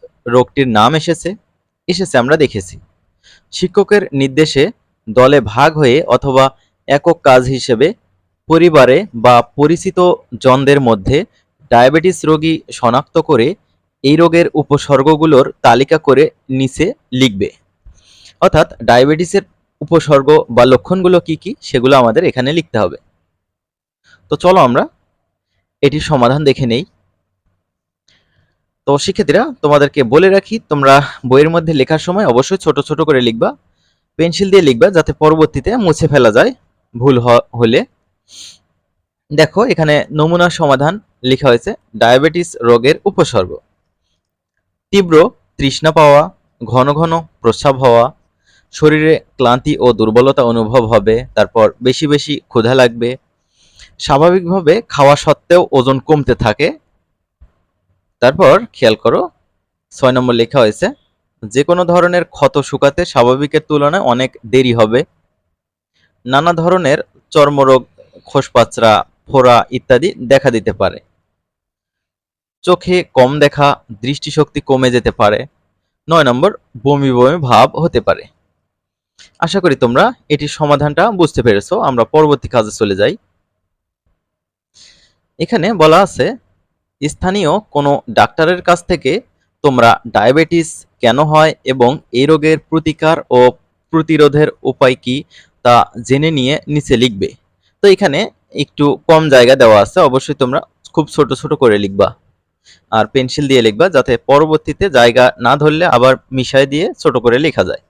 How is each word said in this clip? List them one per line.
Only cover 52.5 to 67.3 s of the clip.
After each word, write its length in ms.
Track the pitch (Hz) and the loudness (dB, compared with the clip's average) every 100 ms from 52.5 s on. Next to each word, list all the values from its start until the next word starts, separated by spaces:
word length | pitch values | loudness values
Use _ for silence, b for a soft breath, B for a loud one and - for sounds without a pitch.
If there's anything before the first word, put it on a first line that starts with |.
| 127 113 | -4 0
লাগবে, 360 | 131 123 117 117 131 _ _ _ _ b b b b | 2 0 0 -8 -8 _ _ _ _ b b b b
স্বাভাবিকভাবে 760 | - 139 165 185 170 190 156 190 - | -2 0 2 0 -2 -2 0 0 -2
খাওয়া 280 | - 139 143 | 0 2 2
সত্ত্বেও 460 | - 147 - 175 175 | 0 -4 0 0 2
ওজন 260 | 139 123 135 | -2 -2 -2
কমতে 340 | - 151 135 | -2 -2 -2
থাকে। 340 | 117 113 104 160 320 _ _ _ _ _ _ _ _ _ _ _ _ _ _ | -2 -2 -2 -4 -6 _ _ _ _ _ _ _ _ _ _ _ _ _ _
তারপর 320 | 120 156 160 170 240 | -2 2 4 4 0
খেয়াল 240 | - 113 110 | -2 -2 0
করো, 240 | 113 151 359 _ _ _ _ _ _ | -2 -2 -4 _ _ _ _ _ _
ছয় 200 | - 131 | -4 -2
নম্বর 220 | 127 123 | 0 0
লেখা 240 | 120 117 143 | 0 0 0
হয়েছে, 260 | 110 107 190 285 _ _ _ _ | 0 0 -6 -6 _ _ _ _
যে 200 | 107 117 | -10 -4
কোনো 180 | 143 175 | -2 -2
ধরনের 400 | 175 175 175 180 | 0 0 0 -2
ক্ষত 300 | 165 - 139 147 | -6 -2 -2 -2
শুকাতে 440 | 139 135 143 - | -6 -2 -2 -2
স্বাভাবিকের 580 | 131 135 120 131 143 151 - | -4 0 2 0 -2 -4 -2
তুলনায় 340 | 151 143 180 | -2 -2 -2
অনেক 280 | 160 120 131 - 113 | -2 -2 -4 -10 -4
দেরি 260 | 127 127 | 0 0
হবে, 280 | 117 110 117 - _ _ _ _ _ _ _ _ _ _ _ 123 | 0 0 0 -4 _ _ _ _ _ _ _ _ _ _ _ -4
নানা 260 | 135 170 | -2 0
ধরনের 460 | 165 165 185 151 147 - _ _ | 0 0 0 0 -2 -4 _ _